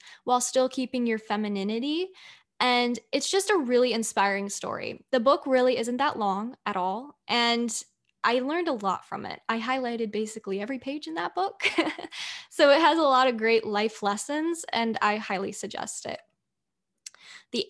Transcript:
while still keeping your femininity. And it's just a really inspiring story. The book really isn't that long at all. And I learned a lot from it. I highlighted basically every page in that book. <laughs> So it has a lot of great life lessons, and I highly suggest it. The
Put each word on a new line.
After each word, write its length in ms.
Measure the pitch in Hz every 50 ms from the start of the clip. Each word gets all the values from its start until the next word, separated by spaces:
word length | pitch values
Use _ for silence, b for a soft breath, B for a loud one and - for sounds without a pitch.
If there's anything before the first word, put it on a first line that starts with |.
| B B B B B
while 160 | 262 247 247
still 260 | 247 - - 262 254 262
keeping 400 | 262 - 254 240 - 254 240 233
your 120 | 220 220
femininity. 920 | 220 - 214 208 214 208 202 196 196 202 220 233 247 285 302 330 370 381 381 B B B B B B B _ -
And 400 | - 254 247 247 240 240 240 233 - - -
it's 180 | 285 - -
just 180 | - 392 - -
a 80 | 427 370
really 360 | 285 233 247 240 254 254 214
inspiring 560 | 226 226 - - 214 196 202 196 196 202 202
story. 560 | - - - 185 - - - - - - _ -
The 100 | - 254
book 220 | 220 269 285 339 -
really 320 | 294 262 254 247 254 262 -
isn't 200 | 233 233 247 247
that 220 | 277 294 - -
long 380 | 214 202 185 196 214 240 262 - -
at 100 | 208 202
all. 420 | 190 180 185 190 220 262 285 - _ _ -
And 440 | 220 240 240 233 233 233 233 233 220 - - _ _ _ _ _ _ _ -
I 160 | 220 233 254
learned 300 | 247 269 311 349 349 330
a 40 | 277
lot 320 | 214 202 196 180 - -
from 200 | - - - -
it. 160 | 90 - - _ -
I 100 | 226 226
highlighted 520 | 220 240 262 269 254 240 240 226 226 214
basically 500 | 214 208 220 214 220 220 - 202 190 196
every 180 | 208 226 269 254
page 280 | - 269 277 302 294 320
in 80 | 320
that 200 | 330 349 349 -
book. 280 | 359 381 392 - - - - - -
<laughs> 60 | 330 311 - - - - B B B B B B B B
So 200 | B - 320 285
it 120 | 277 302
has 180 | 330 311 - 330
a 20 |
lot 260 | 320 277 262 254 262 262
of 100 | 247 220
great 280 | 220 226 233 226 -
life 380 | 214 208 202 214 220 220 - -
lessons, 600 | 208 202 208 - - 285 302 311 330 339 320 - -
and 240 | - 226 233 226 220 -
I 160 | - 208 208 214
highly 340 | 208 - 214 185 196 208
suggest 540 | 208 - - 214 - - - - - - -
it. 140 | - - - - _ _ _ _ _ _ _ _ _ _ _ _ _ _ _ - - _ B B B B B B B
The 140 | - 240 -